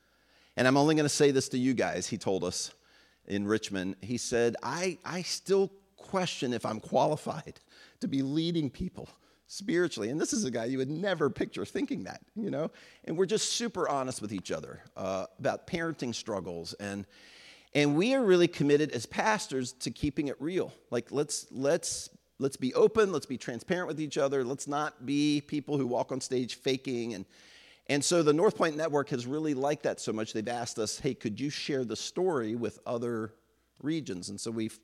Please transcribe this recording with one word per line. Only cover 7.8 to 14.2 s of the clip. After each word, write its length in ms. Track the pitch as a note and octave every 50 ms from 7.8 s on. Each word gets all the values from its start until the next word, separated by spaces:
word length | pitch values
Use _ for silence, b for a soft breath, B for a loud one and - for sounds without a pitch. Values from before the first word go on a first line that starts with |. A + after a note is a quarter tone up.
| B B B B
to 80 | - G3
be 140 | C3+ C3+
leading 460 | C3+ C3+ D3 D#3+ D#3+ E3+ E3+ E3 D3 B2+
people 400 | - - - - - - - - - _ b b b b b
spiritually." 640 | b - - G3 G#3 D#3+ F3 F3+ D#3+ - A2+ G2+ A2
And 100 | C#3 D#3+
this 120 | A3+ -
is 120 | D4 A3+ G#3
a 60 | C3
guy 160 | A2+ A#2 A2+
you 120 | B2 C3+ C3
would 120 | C3 C3+
never 400 | D#3 D#3+ G3 G3+ F#3 D#3 D3+ C3
picture 340 | - - - A2+ - F#2+ G2
thinking 400 | - - - C#4+ - - - F#2+
that, 160 | - - - - _ _
you 160 | G#3+ A3 -
know? 200 | C3+ C#3 D#3+ - B B B B B B B
And 120 | - D#3+
we're 100 | E3+ F#3+
just 260 | D#3+ A3 G3+ - -
super 360 | - - A#3 A3+ - F#3 D3+ C3+
honest 320 | C#3+ C3+ C3 C3 A#2 -